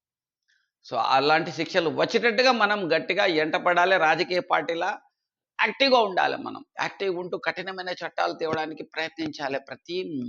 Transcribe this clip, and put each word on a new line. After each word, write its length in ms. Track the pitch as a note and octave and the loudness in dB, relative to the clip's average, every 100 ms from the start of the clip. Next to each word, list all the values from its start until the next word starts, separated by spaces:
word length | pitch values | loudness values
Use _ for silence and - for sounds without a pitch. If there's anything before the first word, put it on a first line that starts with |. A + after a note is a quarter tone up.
| _ _ _ _ _ _ _ _ - | _ _ _ _ _ _ _ _ -8
So 40 | B2 | -2
అలాంటి 560 | A2+ C3+ C#3 D#3 E3+ | 2 4 6 4 2
శిక్షలు 380 | C#3+ D#3 F#3+ E3 | -6 -2 0 0
వచ్చేటట్టుగా 640 | C3+ E3+ A3+ A#3 G#3+ C4 | 0 0 2 2 4 4
మనం 460 | A#3 G#3 G#3 F3 D#3+ | 4 2 0 0 0
గట్టిగా 280 | - F#3 G3+ | 0 0 2
ఎంటపడాలి. 720 | D#3 D#3 F#3 F3+ F3 F3+ F#3+ | 2 0 0 2 4 4 4
రాజకీయ 420 | D#3+ D#3 F3 F3+ | 4 2 0 -2
పార్టీలా 640 | F3 E3 D#3 E3 F3+ G#3 _ _ _ _ _ - | 0 -2 0 -4 -4 -6 _ _ _ _ _ -2
యాక్టివ్గా 380 | A3 - C4+ B3 | -2 2 4 4
ఉండాలి. 380 | G#3 F3 C#3+ C3 | 4 2 0 -2
మనం 280 | A#2 G#2+ - - | -8 -12 -14 -6
యాక్టివ్గా 380 | E3 - G3 F3 | -6 -4 -4 -4
ఉంటూ 180 | F3+ F3+ | -6 -6
కఠినమైన 520 | E3 E3 F#3 F#3+ F3+ | -6 -6 -8 -10 -8
చట్టాలు 440 | F3 E3 - F3 | -8 -8 -2 -2
తేవడానికి 500 | D#3 D#3+ D#3+ D#3 D#3 | -2 -4 -4 -4 -8
ప్రయత్నించాలి. 760 | D#3+ D3+ D#3+ - D#3+ D3 C#3+ C3+ | -12 -8 -8 -6 -8 -6 -6 -6
ప్రతి 600 | - B2+ - F3+ F#3 C#3+ | -8 -18 -10 -8 -6 -8